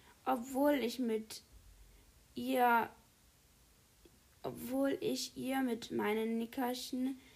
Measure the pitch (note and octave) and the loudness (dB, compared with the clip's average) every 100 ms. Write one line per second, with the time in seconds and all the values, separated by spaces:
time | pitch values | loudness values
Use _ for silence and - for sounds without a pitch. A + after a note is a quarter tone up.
0 | - - - C4 B3+ C4 D4 C#4+ A#3 B3+ | -20 -8 -2 -2 -2 2 4 4 0 -2
1 | A#3 A3 A3 - - - - - - - | 0 -2 -4 -14 -16 -20 -20 -20 -20 -20
2 | - - - - B3 C4 A#3+ A#3 - - | -20 -20 -16 -8 0 4 6 6 2 -6
3 | - _ - _ _ - - _ _ _ | -20 _ -20 _ _ -20 -20 _ _ _
4 | - - _ _ - A#2+ A#3 C4+ C#4 - | -20 -20 _ _ -8 -6 -4 0 2 0
5 | - B3+ - C4 B3 C4+ B3+ A3+ - A#3+ | 0 -2 -4 -6 -2 0 0 -2 -4 -2
6 | G#3 A3 A3+ A3+ A3+ - B3 B3+ - B3+ | 0 0 0 -2 -2 -2 -2 -2 -4 -2
7 | C4 C4+ - | -2 -4 -12